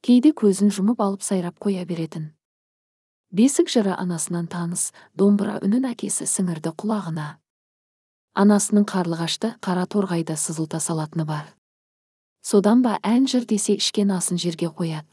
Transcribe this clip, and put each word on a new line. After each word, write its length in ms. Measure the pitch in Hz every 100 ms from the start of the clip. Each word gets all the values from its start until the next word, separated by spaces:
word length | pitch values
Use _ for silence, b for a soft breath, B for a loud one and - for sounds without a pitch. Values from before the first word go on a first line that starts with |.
Кейде 320 | - 247 277
көзін 400 | 302 208 196 208
жұмып 320 | 196 190 233
алып 160 | 202 196
сайрап 400 | - 190 175 -
қоя 240 | 202 190
беретін. 480 | 175 170 160 165 156 _ _ _ _ _ _ _ _ _ _
Бесік 380 | 185 247 - 349
жыры 220 | 247 196
анасынан 540 | 185 185 170 - 175 170
таныс, 380 | 175 170 180 - b b
домбыра 460 | - 196 208 202 202
үнін 220 | 196 233 262
әкесі 320 | 233 196 - -
сіңірді 460 | - 185 165 160
құлағына. 520 | 160 208 214 170 160 151 - _ _ _ _ _ _ _ _ _
Анасының 540 | - 202 208 - 208 208
қарлығашты, 600 | 190 170 165 165 - 226 233
қара 220 | - 180 180
торғайды 480 | 214 185 170 160
сызылта 460 | 151 - 160 156 160
салатыны 460 | - 165 156 165 151
бар. 240 | 151 - _ _ _ _ _ _ _ _ _
Содан 400 | - 208 196 233
ба 140 | 247 202
ән 240 | - 233 269
жыр 160 | 247 240
десе 300 | 214 - 202
ішкен 320 | - - 202
асын 300 | 190 - 175
жерге 320 | 175 160 170
қояды. 340 | 160 170 156 156